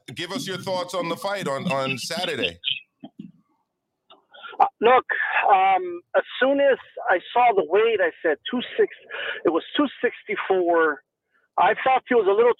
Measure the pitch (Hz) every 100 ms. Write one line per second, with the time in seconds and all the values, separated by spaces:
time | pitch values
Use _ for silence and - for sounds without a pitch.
0 | - 127 180 190 190 185 190 185 180 185
1 | 170 165 196 202 165 139 - 135 131 131
2 | - 165 180 139 92 85 - - - _
3 | - - - _ _ _ _ _ _ _
4 | _ - _ - - - - - 214 254
5 | - - - - - 196 190 190 180 175
6 | _ 196 - - 262 277 277 247 - -
7 | 240 180 - 240 240 196 151 196 226 214
8 | 175 - 165 147 - 247 - - - -
9 | - - - - - 160 - - 285 -
10 | 233 - - 196 - 190 170 170 156 143
11 | _ _ _ _ _ - 180 220 254 254
12 | - 240 190 196 480